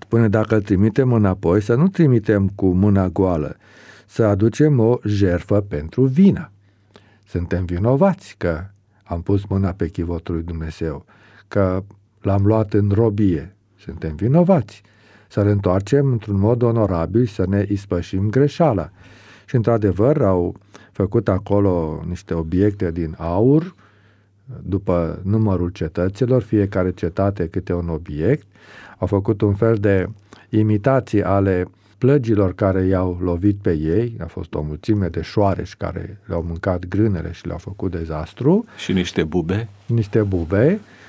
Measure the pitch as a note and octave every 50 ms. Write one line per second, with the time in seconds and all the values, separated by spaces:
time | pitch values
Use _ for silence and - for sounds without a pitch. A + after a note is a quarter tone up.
0 | - - - A#2 A#2 G#2+ G2 A2 A2 G#2+ A2 G#2+ G2+ G2+ G2+ F#2 G#2 A2 G2+ -
1 | C3 B2+ A#2+ A2+ G#2 F#2+ F2+ F#2 - E2 F2+ G#2+ G2+ - A#2+ B2 E3 G3 F#3+ -
2 | E3 C#3 B2 A2+ G2 - G#2+ G2+ G2 F#2+ G2+ G2+ G2 F#2+ F2+ F#2 G2+ G#2 G2+ G2
3 | F#2 F2+ D#2+ G2 F#2+ F#2 F2 D#2 D2 C#2+ - - _ _ - - - - - -
4 | _ _ - - A2+ G#2+ G#2 F#2+ G#2+ A2+ - - D3 D#3 D3 B2 A2 A2+ B2 -
5 | - G#2 G#2 G2 G2+ F2+ F2 E2+ - - G#2+ G#2 G2+ G2+ - D2 D2+ D#2+ - B2
6 | C3 C3+ C3 D3+ G3 G3 - - E3 - - _ _ _ _ _ _ _ _ -
7 | _ _ _ _ _ _ - F2+ F2 - F2+ F2 F#2 E2+ F2 F2 G2+ A#2+ C3+ C#3
8 | F#3+ G3 - - - - - _ F2 F2 E2 D#2 F#2+ G2 - _ _ _ _ _
9 | _ - F2+ E2+ E2+ - G2+ F#2+ G2 G2 F#2+ F#2+ G2 F#2 F2+ - F2 D#2+ - -
10 | E2+ E2+ F2 D#2+ - - E2+ E2 E2 F2 E2+ D#2+ D#2+ D#2+ D#2 - E2 D#2+ C#2+ C#2
11 | - _ _ _ _ _ _ - _ _ - G#2 G2 F#2 F2+ F#2+ G2 - - _
12 | _ _ _ _ - G2+ G2 G2 G2 G#2 A2 A2 A2 G#2 - G#2 G2+ G2+ G2 G2+
13 | A#2 A2+ G#2 G#2 G#2+ F#2+ E2+ D2 D2 F2 - _ _ _ _ _ - - D#2+ D#2+
14 | D#2+ D#2+ D2+ D#2 G2 A#2 C#3+ E3+ F3 E3+ G3 D3+ A2 - - - _ _ _ _
15 | _ _ _ _ _ _ - G#2+ G#2 G#2 G#2 G2+ G2+ F2+ F2+ G2 G2 - C#3 C#3+
16 | C#3+ C3+ B2 A2 - G#2 G2+ F#2+ G2 A2 B2 A#2 B2 A#2 A2+ A#2 G#2+ G2 F#2 E2
17 | E2 E2+ F#2+ A#2 B2+ - - - F#2 F2+ G2 G2+ G2 G2 G2+ G2+ - - F#2 F2
18 | F2 - - F#2+ G2+ G#2+ G2+ C3 C#3+ C#3+ - - E3+ D3 A2+ F#2 D2+ - - _
19 | - - - - - - - - _ - - B2 G#2+ A#2+ A#2 A2 G#2 G2+ F#2 F#2+
20 | G#2+ C3+ D3+ D#3 A#2+ G2 F#2 F2+ F2 F2 - - - _ - - - - _ -
21 | G2 F#2 G2 A#2 G2+ - F#2 G2 G#2 - G2+ G2+ G2+ G2 F2+ F2 D#2+ D#2 D#2 D#2+
22 | E2 E2+ F2 - - - F2 E2 E2 D#2+ E2+ F2+ G2+ G#2+ G#2 G2+ F#2 E2+ D#2+ F2
23 | E2 D#2 E2+ - D#2+ E2+ E2+ F#2+ A2+ C3 C#3+ D#3+ E3+ F#3+ - _ _ _ _ _
24 | _ _ _ _ _ _ _ _ _ - A#2+ - - F2 F#2 G2 G2 F#2+ F2+ F2
25 | E2 D#2+ D#2+ E2 F#2 F#2+ G#2+ A2 A2 G#2 F#2+ E2 F2 F2 - - E2+ D#2+ - F2
26 | F2 G2 G2 - B2+ A#2+ C3 B2+ G2+ - - G#2 G2+ G2 - G2 F2+ F2+ F2+ -
27 | - E2 - - G2 G2+ G2 G2 F2 E2 - F#2 E2+ - F2+ E2+ E2+ E2+ E2 D#2
28 | E2+ D#2 D2 D2 D#2+ G2+ D3 D3+ - _ _ _ - - - - - - - -
29 | - F#2 G2+ G2 G2+ - A2 G2+ A2 G#2 G2 G2 A2+ A2+ A#2 G#2 G#2 G#2 G2 F#2+
30 | F2+ F#2+ G#2+ - _ _ - - - _ - G#2+ A2 G#2+ G#2+ G2+ G2+ C3+ C3+ C3
31 | - - - G2+ F2+ F2+ G2 G2 G2 G2 F#2 F2+ F2+ - - _ _ _ _ _
32 | - B2+ C#3+ D3 A#2+ A2+ A2 G2+ G2 F2+ F2+ - G#2+ F#2+ F#2 F#2+ F#2+ F#2 F#2+ F#2
33 | F#2 F#2 F2 F2+ F2+ F2+ F2 E2+ F#2 G#2 G2+ G2+ - G2 E2+ D2+ D#2 D#2 E2+ G#2
34 | A#2+ A#2+ A2+ - E2 E2+ - F2 F2 - - D#2+ D2+ D2+ D2+ D#2 - - G#2+ G#2
35 | F#2+ E2 D#2+ E2 D#2+ - - A2 G2+ G2 F2+ - - - - - F2+ E2+ E2+ F2
36 | F2 F#2 A2 - _ - F#2 E2+ E2+ E2+ E2+ E2+ - F#2+ F2+ F2 F2+ F2+ F#2+ G2
37 | A2 A2 G2 D#2+ D#2+ F2 F2+ - - E2+ E2+ E2 - - G2 - - F#2+ F2 E2+
38 | E2 D#2+ D#2+ D2+ E2 - - - A#2+ C#3+ F#3 G#3+ A#3 - - - - - F#2+ F#2
39 | F2+ - - - E2 D#2 D#2+ F2+ D#2+ E2 F#2+ G#2 A#2 - - - _ - A#2 A#2
40 | G#2+ G2+ - A2+ G#2+ G2 F#2+ F2 E2 D#2+ F#2+ G2 A#2+ D#3 G3+ G#3+ - - - -
41 | -